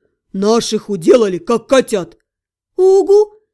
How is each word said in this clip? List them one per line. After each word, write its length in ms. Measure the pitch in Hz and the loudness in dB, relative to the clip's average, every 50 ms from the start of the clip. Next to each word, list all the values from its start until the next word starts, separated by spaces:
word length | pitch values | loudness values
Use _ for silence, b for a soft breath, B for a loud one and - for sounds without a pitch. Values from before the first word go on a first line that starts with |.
| _ _ _ _ _ _ - | _ _ _ _ _ _ -10
«Наших 560 | 190 196 208 226 233 - - 220 208 - - | -4 -2 0 0 0 -2 -4 -8 -8 -6 -8
уделали, 480 | 208 190 156 - 370 254 220 202 180 | -10 -4 2 2 2 2 2 -2 -4
как 300 | 165 160 - 233 220 226 | -8 -6 -4 -6 -6 -2
котят!» 500 | _ 262 262 247 - 226 196 170 165 _ _ _ _ _ _ _ _ _ _ _ _ _ | _ 0 0 0 0 -6 -8 -8 -10 _ _ _ _ _ _ _ _ _ _ _ _ _
«Угу!» 560 | - 370 381 381 392 349 339 392 415 427 415 _ _ _ _ | 0 0 2 2 2 2 2 2 2 2 0 _ _ _ _